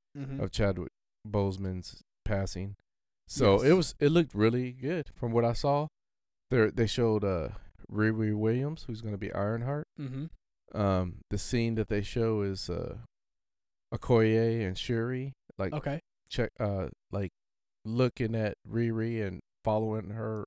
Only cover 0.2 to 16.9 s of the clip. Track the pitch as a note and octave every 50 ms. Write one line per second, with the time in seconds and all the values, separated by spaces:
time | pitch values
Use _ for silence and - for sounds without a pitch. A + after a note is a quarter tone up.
0.2 | C#3 C3+ C3+ C#3 - F#2+ - - G#2+ G2+ F#2 F#2 E2+ - _ _ _ _ _ _
1.2 | - G#2+ G2+ G#2 G2 G2 F#2+ F#2+ G2 F#2+ F#2 F#2 F2 - - - - _ _ _
2.2 | - - G#2+ G2 G2 - - F2+ F#2+ G2 G2+ - _ _ _ _ _ _ _ _
3.2 | _ - - - B2+ G#2 G2 - B2 C#3+ F3 F#3+ D#3+ - - - D3 D3 D#3+ F3
4.2 | E3 - - G2+ G#2+ A2+ A#2+ B2 B2+ B2+ B2 C3 - D3 F3+ E3+ C3+ - - -
5.2 | B2+ A#2 A2+ A#2+ A#2 A#2 A#2 - - C#3+ C#3+ C#3+ D3+ D3+ _ _ _ _ _ _
6.2 | _ _ _ _ _ - C3 B2 A2 G#2 - - A2+ - - - A#2+ A2+ G#2+ G#2
7.2 | G2+ G2 F#2 E2+ D2 A#1 - - - - - - - - - G#2 G#2+ A2 A2 A2
8.2 | A2 G#2+ G#2+ G#2 G#2+ A2 A#2 B2+ C3+ D3 D#3+ D#3+ - - A#2 A2 A2+ A2 G#2 G2
9.2 | G2+ - - F#2+ G2+ G#2 A2+ A#2 A#2+ C3 C#3+ D3 D3+ _ - - C#3+ C3 B2+ C3+
10.2 | D3+ E3 - - _ _ _ _ _ - - G#2 G#2 G2 F#2+ F#2 F#2 F2 - -
11.2 | - - G#2+ F#2+ - - - A#2+ A#2 A#2 A2+ A2 G#2+ - G#2+ G#2 G#2 - - B2
12.2 | A2+ A2+ A2 G#2+ G2+ G2 F#2+ F#2+ - - F2 E2 E2 D#2+ F2+ A2+ A#2 - _ _
13.2 | _ _ _ _ _ _ _ _ _ _ _ _ _ - - - - - B2 A2+
14.2 | A2+ A2 A2 A2+ A2+ A#2 A2+ A#2 G#2+ F#2 F#2 - - - A#2+ A2+ A2+ B2 B2+ B2+
15.2 | C3 C#3 C3 _ _ - - - G2 F#2 - C#3+ - D3+ C#3 E3 - _ _ _
16.2 | _ - - - A#2 - _ - A2 G#2 G2+ F#2+ F#2 -